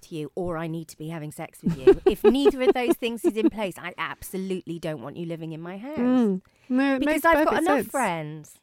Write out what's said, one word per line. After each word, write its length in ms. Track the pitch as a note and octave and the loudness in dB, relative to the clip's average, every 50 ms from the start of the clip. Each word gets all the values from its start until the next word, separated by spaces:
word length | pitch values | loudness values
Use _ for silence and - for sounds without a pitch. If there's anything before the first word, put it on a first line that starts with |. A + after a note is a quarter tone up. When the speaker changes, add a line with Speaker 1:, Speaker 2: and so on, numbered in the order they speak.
| - | -12
Speaker 1:
to 80 | - F3+ | -12 -8
you 160 | D3+ D3+ - - | -8 -8 -6 -6
or 220 | - F3 F3+ E3 | -6 -4 -4 -4
I 100 | D#3+ E3+ | -4 -4
need 200 | D#3+ D#3+ E3+ D#3+ | -6 -6 -8 -8
to 100 | - - | -12 -14
be 120 | - D#3 D#3+ | -12 -10 -10
having 200 | E3 D#3+ D3+ D3+ | -8 -8 -10 -10
sex 320 | - - D#3+ - - - | -10 -12 -12 -14 -12 -4
with 160 | - - E3 | -2 -2 -2
you. 220 | C3+ C3 F#4 - - | 4 6 6 6 6
Speaker 2:
<laughs> 40 | - | 4
Speaker 1:
If 180 | G#4 - - - | 0 0 4 4
neither 380 | G#4+ B3 C#4 C#4+ G#4 C#4 B3+ | 4 4 6 4 2 2 4
of 120 | B3+ - - | 2 2 2
those 220 | B3+ B3 B3 - | 2 2 0 0
things 300 | - B3+ A3+ A#3 A3 - | 0 -2 -4 -4 -2 0
is 100 | E4+ G#3 | 0 2
in 140 | A3 A3 D#4 | 2 0 0
place, 240 | - A3 G#3+ F3+ D#3+ | 0 -2 -6 -6 -6
I 160 | - D#3 F3 - | -8 -10 -10 -8
absolutely 800 | - D#3+ C#3 C#3 - - - - F#3+ F#3+ F#3+ F#3 F3+ - - E3+ E3 | -6 -8 -8 -8 -10 -12 -10 -8 -6 -4 -4 -4 -6 -6 -8 -8 -6
don't 220 | - D#3+ D#3 - | -6 -6 -6 -8
want 160 | A2+ C#3+ - | -10 -12 -10
you 80 | - F3 | -10 -8
living 260 | E3 E3+ D#3 E3 D#3+ | -8 -8 -8 -8 -10
in 80 | D#3+ D#3+ | -10 -10
my 180 | E3+ F3 F#3+ | -10 -12 -12
house. 200 | G3 A#3 C4 G#3 A3 | -12 -12 -8 -4 -2
Speaker 2:
Mm. 420 | A#3+ B3 B3+ B3+ A#3 G3+ F#3 F#3 - _ _ _ _ - | 2 2 4 4 4 2 0 -2 -6 _ _ _ _ -2
No, 260 | B3 C4 C#4 C#4 C4+ | 0 2 2 2 2
it 40 | B3+ | 2
Speaker 1:
Because 160 | C4+ D4 D#4 | 2 0 0
Speaker 2:
makes 100 | D#4 E4 | 4 4
Speaker 1:
I've 80 | E4 E4 | 4 6
got 120 | C#4+ D#4 | 6 4
Speaker 2:
perfect 140 | E4 E4 - D#4+ | 4 2 2 4
Speaker 1:
enough 140 | F4+ - B3 | 4 2 2
Speaker 2:
sense. 120 | - - | 0 0
Speaker 1:
friends. 640 | - C#4 A#3+ F#3+ E3+ D#3+ D3+ D3+ D#3 D#3 D3 - - - | -2 -2 0 0 -2 -4 -6 -8 -10 -12 -14 -18 -20 -8